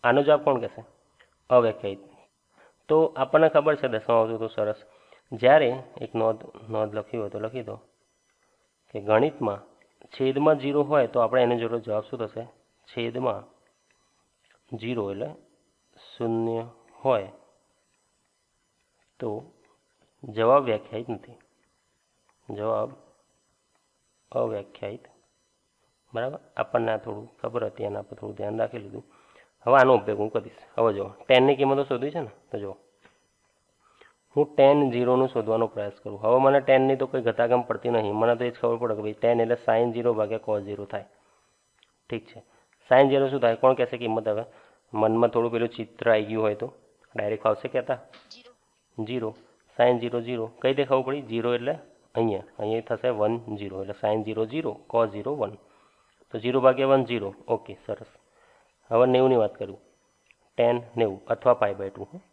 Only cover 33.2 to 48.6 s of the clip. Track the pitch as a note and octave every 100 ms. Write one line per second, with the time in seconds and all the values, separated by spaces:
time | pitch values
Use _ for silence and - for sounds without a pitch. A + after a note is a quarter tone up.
33.2 | _ _ _ _ _ _ _ _ _ _
34.2 | _ - D3 D3 C#3 D3 C#3 A#2+ B2 B2+
35.2 | C3 A#2+ G#2+ A2+ A2+ A#2 G#2 - G#2+ G2+
36.2 | G#2+ B2+ C3+ C#3 C#3 C3 C3 C3+ C3 C3+
37.2 | A#2 A2 A#2+ B2 B2 A2 B2 A#2 G#2+ G#2+
38.2 | A2+ A#2 B2 A#2 A#2+ A#2 A#2+ G#2+ G#2+ G#2+
39.2 | A#2 A#2 A#2 A#2+ - A2+ A#2+ A#2 A#2+ A2
40.2 | G#2 A2 - G#2+ G2+ G2+ G2+ G#2 - _
41.2 | _ _ _ _ _ _ _ _ _ A#2
42.2 | - - _ _ _ _ _ B2+ C#3 C#3
43.2 | C3+ C3+ A#2 A2+ C3 C3 B2 B2 A#2+ A2
44.2 | A2 G#2+ B2 _ _ _ _ A2 A2 A2+
45.2 | A#2 A#2 A#2 A#2 A#2 - A2 - A#2 A2
46.2 | G#2 A2 A2 G#2 B2 - _ _ _ -
47.2 | G#2 G#2+ A2 G#2+ B2+ C3 B2 B2 - -
48.2 | _ - - _